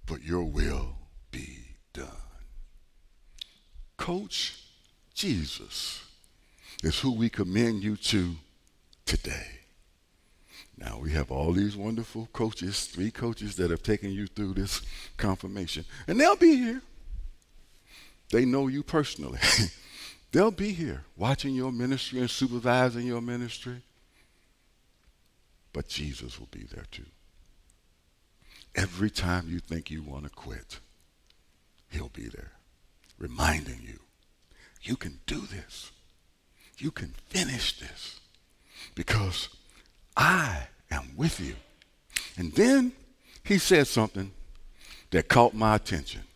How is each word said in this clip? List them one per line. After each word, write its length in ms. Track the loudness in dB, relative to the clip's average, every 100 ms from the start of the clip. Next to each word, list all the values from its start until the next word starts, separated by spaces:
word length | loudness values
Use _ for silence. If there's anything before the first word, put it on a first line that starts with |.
| -8
but 160 | -8
your 220 | -2 -2
will 540 | 0 2 2 0 -4 -6 -14 -20 -14
be 460 | -12 -12 -16 -20 -20 _
done." 160 | -14 -12 -12 -14 -16 -16 -16 -16 -20 _ _ -20 _ -20 -16 -16 _ _ -18 -16 -8
Coach 600 | -4 -4 -4 -4 -4 -6 -20 _ _ _ _
Jesus 840 | -4 0 0 0 -6 -10 -8 -8 -10 -16 -20 _ _ _ _ -18 -4
is 180 | -2 2
who 120 | 0
we 160 | 2 2
commend 540 | 2 0 4 2 2
you 140 | -2 -2
to 400 | 2 2 2 -4 -14 _ _ _ _ _
today. 560 | -2 -2 -2 -8 -10 -18 _ _ _ _ _ _ _ _ _ -20 -20 -14
Now, 220 | -10 -8
we 140 | -2
have 180 | 0 0
all 220 | 0 2
these 240 | 4 2 0
wonderful 520 | -4 -4 -6 -10 -10
coaches, 540 | -2 -2 -2 -4 -4 -6
three 240 | -4 -4
coaches 460 | -2 -4 -4 -8 0
that 140 | 0
have 120 | 0
taken 300 | 0 0 0
you 140 | -6 -6
through 280 | -4 -2
this 260 | -2 -2 -4 -6 -12 -12 -2
confirmation. 680 | 0 0 -4 -6 -6 -6 -8 -10 -2
And 100 | 6
they'll 180 | 6 10
be 200 | 8 8
here. 260 | 4 -2 -10 -18 -10 -8 -10 -12 _ -20 -20 -20 _ -20 -20 _ _
They 160 | 2 4
know 200 | 2 0
you 160 | -2
personally. 560 | 0 0 0 -4 -8 2
<laughs> 880 | 4 4 2 -2 -20 -18 -18 -18 0
They'll 200 | 4 4
be 200 | 4 -4
here 320 | -2 -4 -4 -10 -2
watching 380 | 0 2 0
your 180 | -2 -2
ministry 480 | -2 0 -2 -2 -2
and 100 | -2
supervising 760 | 0 0 2 4 4 4 2 -2
your 140 | -2
ministry. 600 | -4 -4 -6 -8 -10 -12 -16 _ _ _ _ _ _ _ _ _ _ _ _ _ _ _ _ _ _
But 160 | -10 -8
Jesus 500 | -6 -6 -8 -12 -14
will 100 | -16
be 140 | -16
there 220 | -14 -14 -14
too. 160 | -16 -18 _ _ _ -20 _ _ _ _ _ _ _ _ _ -20 -20 -6
Every 360 | -2 -2 2 0
time 400 | 2 0 0 -2
you 80 | -6
think 320 | -6 -8 -6
you 120 | -10
want 220 | -10 -10
to 60 | -12
quit, 480 | -14 -12 -12 -14 -18 -20 _ _ _ _ _ _ _ _ _ _
he'll 200 | -8 -8
be 200 | -10 -12
there, 240 | -12 -16 -20 _ _ _ _ _ -12
reminding 640 | -10 0 2 2 -4 -12
you, 180 | -14 -18 _ _ _ _ _ -20 -20 -18
"You 140 | -8 -8
can 240 | -8 -10 -6
do 140 | -6
this. 500 | -6 -12 -12 -16 -18 -20 -20 _ _ _ _ _ -20 -8
You 140 | -6
can 220 | -6 -10 -12 -4
finish 500 | -2 -2 -2 -4 -6
this 420 | -14 -14 -16 -16 _ _ _ _ _ -20 -14
because 540 | -8 0 2 2 -2 -8 -12 -20 -20 _ _ -6 4
I 520 | 4 4 2 -2 -8 -14 _
am 260 | -6 -6 0
with 240 | 0 0
you." 160 | -6 -8 -18 _ -20 _ _ -8 -8 -6
And 180 | -2
then 380 | 6 8 8 6 -2 -20 _ _ -16
he 160 | 2 4
said 300 | 8 8 8
something 440 | 4 4 0 -8 -10 -16 -16 -18 -20 -20 -20 2
that 180 | 2 6
caught 260 | 8 8
my 200 | 6 6
attention. 480 | 6 2 -4 -4 -12 -14